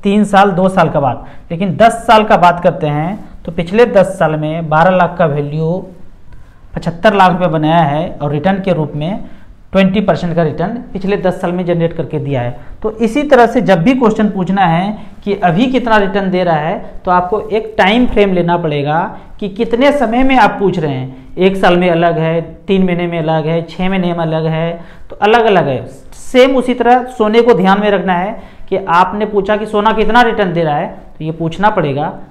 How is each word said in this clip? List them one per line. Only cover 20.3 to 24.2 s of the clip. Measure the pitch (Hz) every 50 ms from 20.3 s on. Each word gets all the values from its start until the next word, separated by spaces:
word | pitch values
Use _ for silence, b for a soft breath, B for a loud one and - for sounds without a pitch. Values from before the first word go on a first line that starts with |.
| 269
आप | 254 214 196 - -
पूछ | 202 185 - 175
रहे | 156 147 135
हैं। | 131 127 131 - - - - - -
एक | 180 190 196 196
साल | 208 190 175 175
में | 180 180
अलग | 170 165 170 170 165 156
है, | 160 160 165 165 165 - - - - -
तीन | 196 190 190
महीने | 185 175 170 175 170
में | 170 170
अलग | 160 160 160 160 151 156
है, | 165 170
छः | 165 - - - 185 185
महीने | 190 190 185 175 170
में |
अलग | 170